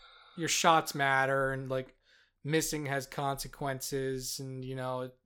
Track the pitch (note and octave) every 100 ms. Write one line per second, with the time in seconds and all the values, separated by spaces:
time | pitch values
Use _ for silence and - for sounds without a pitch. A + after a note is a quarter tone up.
0 | - - - - D3+ - F3+ D#3+ D#3 C#3+
1 | C#3 C3+ C3+ C3+ C3+ C3+ C3 C3 C3 _
2 | _ _ _ _ C#3 D#3+ D#3 D#3 C#3 C#3
3 | C3+ - C#3 C#3 B2+ - C#3 C3 - C#3
4 | C3+ C3 B2+ - C3+ C3 B2+ C3 B2+ B2+
5 | B2+ -